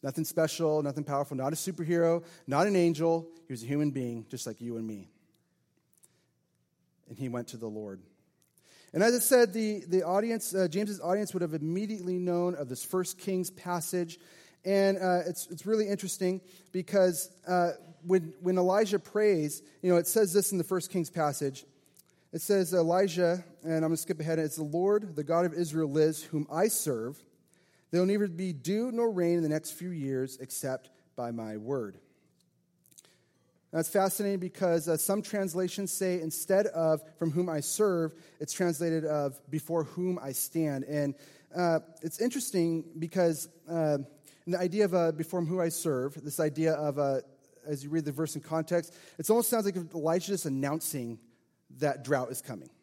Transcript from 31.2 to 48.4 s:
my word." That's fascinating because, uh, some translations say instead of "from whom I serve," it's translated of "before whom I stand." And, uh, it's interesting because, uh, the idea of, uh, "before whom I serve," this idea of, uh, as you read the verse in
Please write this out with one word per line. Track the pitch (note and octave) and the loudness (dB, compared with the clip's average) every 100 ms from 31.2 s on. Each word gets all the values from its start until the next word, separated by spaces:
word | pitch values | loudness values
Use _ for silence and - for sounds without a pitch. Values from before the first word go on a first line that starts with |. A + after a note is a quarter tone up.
| A#2+ | -6
my | A#2 A2 G#2+ | -6 -8 -8
word." | G#2+ C#3 G#2+ F#2 _ _ _ _ _ _ _ _ _ - _ _ _ _ _ _ _ | -4 -4 -4 -10 _ _ _ _ _ _ _ _ _ -20 _ _ _ _ _ _ _
That's | D#3+ D#3+ | -4 0
fascinating | G#3 F#3+ F#3 G3+ G3 | 2 0 0 -2 -2
because, | F3+ - F#3 E3+ D#3+ | -6 -2 2 2 2
uh, | D#3+ | -2
some | - G3 | 0 -2
translations | G#3 G#3+ G3 D#3+ F#3 F#3+ G3 | -2 -4 -2 -2 -4 -4 -6
say | - F#3 F3+ | -2 -2 -2
instead | D#3+ - - G3 G#3+ | -4 -6 0 2 2
of | E3 D#3+ D#3 - - | 2 2 2 -2 -4
"from | E3 | -2
whom | D3+ F3+ | 0 0
I | D#3 | -2
serve," | C#3 - G#3 F3 D#3+ - - _ | -4 2 2 2 0 -4 -20 _
it's | D3+ | -10
translated | - F3 D3+ E3+ D#3+ D#3 | 0 0 2 0 0 0
of | D3+ C#3+ C3+ - | 0 -2 -4 -6
"before | D3 - E3+ | -6 -2 -2
whom | C3 - F3+ F3+ | -2 -4 -2 -2
I | C3+ | -4
stand." | B2+ - E3 D#3 C#3 | -6 -4 -2 0 -2
And, | C3+ D3 C#3+ C#3 - - _ E3+ | -2 -2 -2 -4 -14 -20 _ 0
uh, | F3 D#3+ - - | 2 2 0 -10
it's | E3 - | -10 -2
interesting | A#3+ C4+ A#3+ F#3+ E3+ E3 - E3 | -2 -2 -2 0 2 0 -4 -8
because, | D#3+ F#3+ F3 D#3 - - - | -4 2 2 2 -6 -16 -6
uh, | E3 D#3 D3 C3+ - - _ - | 0 2 0 -2 -14 -20 _ -4
the | F3 | -2
idea | F3+ F#3+ | 0 2
of, | G3+ | 2
uh, | F3+ E3 | 4 2
"before | D#3 D#3+ F#3 | 0 -4 -2
whom | E3 F#3 | -2 0
I | E3+ | 0
serve," | D#3+ E3 C3+ C3+ D3 | 0 0 0 -2 -6
this | D3+ - | -10 0
idea | D#3 D3 D#3+ | 0 2 2
of, | D3+ D3+ C#3 | 2 0 0
uh, | C#3 C3+ - - _ _ - | 0 0 -4 -20 _ _ -8
as | C#3+ | -6
you | C#3+ | -2
read | D#3+ | -4
the | D3 | -2
verse | C3+ D#3+ | -4 -4
in | D3+ | -4